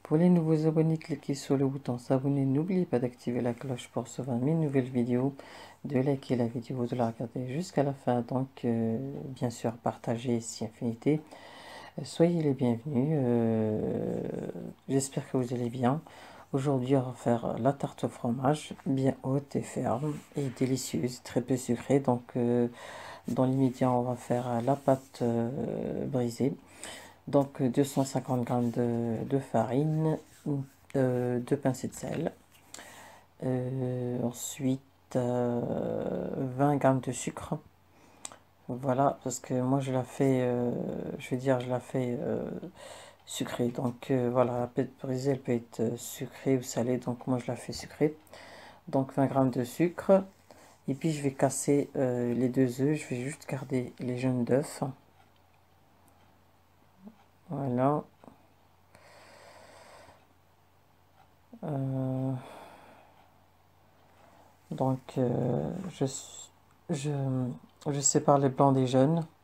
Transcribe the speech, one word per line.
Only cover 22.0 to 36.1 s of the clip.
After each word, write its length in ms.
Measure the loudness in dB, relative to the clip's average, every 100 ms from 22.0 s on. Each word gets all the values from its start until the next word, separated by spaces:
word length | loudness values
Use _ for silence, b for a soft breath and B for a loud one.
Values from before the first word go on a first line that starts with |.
Donc, 220 | 4 0 0 0
euh, 320 | 2 4 2 B B B B B -4
dans 160 | 0 2
l'immédiat, 440 | 4 2 2 2
on 120 | 2
va 160 | 0 -4
faire, 280 | -2 -2 0
euh, 100 | 0
la 160 | 0 2
pâte, 440 | 4 2 0 -2
euh, 840 | 0 2 0 -2 -4 -4 -4 -4 -2
brisée. 460 | -2 -2 0 0 0 B B B B B B 2
Donc, 320 | 2 2 0
euh, 80 | 0
deux 160 | 2 2
cent 180 | 2
cinquante 400 | 0 -2 -2 -2
grammes 260 | 0 0 0
de, 440 | 0 0 0 -2 -2 -2
de 100 | -2
farine, 800 | 0 0 2 2 2 2 0 -2 -8 -10 -4 -4 -6 -16 -4 0
euh, 420 | 2 2 0 -2
deux 160 | 0 0
pincées 320 | 0 -2 -6
de 60 |
sel. 400 | -8 -8 -4 -4 -6 _ -20 B B B B B B B _ -2
Euh, 760 | -2 -2 -4 -2 -2 -4 -2
ensuite, 600 | -4 -4 -12 -2 0 0 -4 _ _ 0
euh, 1120 | 0 0 0 0 -2 -2 -2 -2 -4